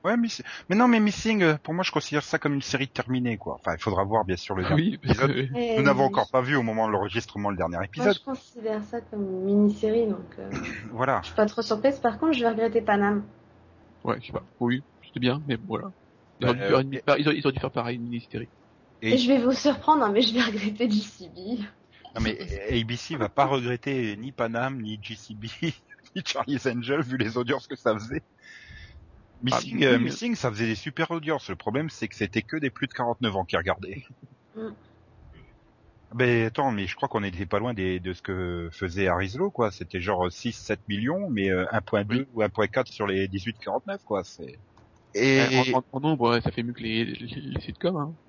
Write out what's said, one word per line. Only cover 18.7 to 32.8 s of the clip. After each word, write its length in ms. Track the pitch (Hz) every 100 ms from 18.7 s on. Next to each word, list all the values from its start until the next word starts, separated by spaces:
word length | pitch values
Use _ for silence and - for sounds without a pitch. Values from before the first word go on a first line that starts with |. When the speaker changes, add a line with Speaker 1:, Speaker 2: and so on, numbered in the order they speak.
| _ _ _
Speaker 1:
Et 100 | 214
Speaker 3:
Et 40 | 254
je 80 | 240
vais 100 | 269
vous 140 | 240
surprendre, 520 | 262 294 277 - 311
hein, 80 | 220
mais 120 | 202
je 100 | 254
vais 80 | 226
regretter 480 | 226 208 208 208 240
G 100 | 208
C 280 | - - 175
B. 300 | 165 190 240 202 _ _ - -
Speaker 1:
Non, 60 | 113
mais 140 | 110 104 90 98 104
A 140 | 123
B 80 | 110 120
C 180 | - 156
va 140 | 104
pas 160 | - 135
regretter 720 | 135 120 123 139 135 113 101
ni 160 | 127
Panam, 480 | - 117 117 131 135
ni 180 | 107 107
G 140 | 104 113
C 180 | -
B, 120 | 107 110 -
<laughs> 100 | 170 - _ - - -
ni 60 | -
Charlie's 400 | 135 - 135 131
Angel, 360 | 120 117 143
vu 140 | 127 127
les 220 | 110 117
audiences 300 | 120 139 -
que 100 | 135
ça 160 | 117
faisait. 280 | 107 113 147 - _ - - - - - - - - - -
Missing, 420 | 123 123 131 - 139
Speaker 2:
Ah, 20 |
Speaker 1:
euh, 100 | 120
Speaker 2:
oui. 60 |
Speaker 1:
Missing, 320 | 120 143 240 226
ça 160 | 123
faisait 140 | 104 113
des 100 | 107
super 340 | 156 - 165
audiences. 380 | 165 151 151 -
Le 60 | -
problème, 340 | - 123 156
c'est 200 | - 113
que 60 | -
c'était 260 | 104 113
que 160 | - 156
des 120 | 139
plus 180 | -